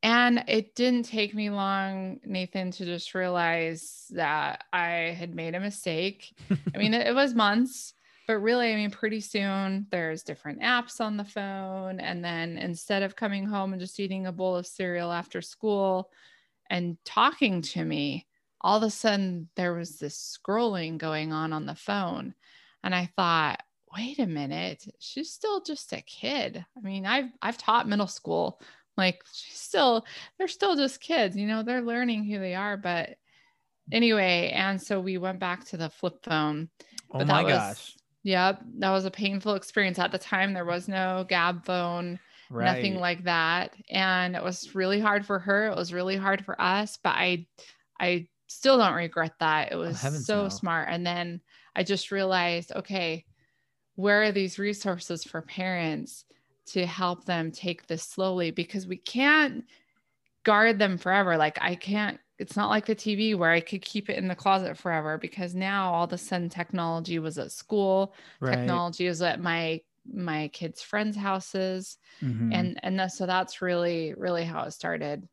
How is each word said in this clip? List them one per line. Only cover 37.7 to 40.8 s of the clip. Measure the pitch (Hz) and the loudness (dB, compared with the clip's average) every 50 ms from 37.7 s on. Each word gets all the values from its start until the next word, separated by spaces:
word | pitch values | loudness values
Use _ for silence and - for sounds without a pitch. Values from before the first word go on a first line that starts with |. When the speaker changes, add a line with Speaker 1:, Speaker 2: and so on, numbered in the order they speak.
| - - | -4 -8
Speaker 2:
gosh. | - - - _ _ _ _ _ _ | -12 -18 -20 _ _ _ _ _ _
Speaker 1:
yep, | 202 190 180 180 190 196 202 - - - - | 2 4 6 6 4 4 2 -6 -16 -6 0
that | 196 190 | 2 4
was | 190 190 190 | 4 4 2
a | 190 | 0
painful | 185 - 214 196 196 196 185 214 208 | -4 0 -2 0 0 0 0 0 0
experience. | 190 - - - 220 202 190 180 185 | 0 -2 -2 2 2 2 2 2 2
At | 175 180 | 0 0
the | - 185 | 0 -2
time, | - - - 190 190 196 196 | -4 0 2 2 2 2 0
there | 185 175 | -2 -2
was | 170 175 175 | -2 -2 -2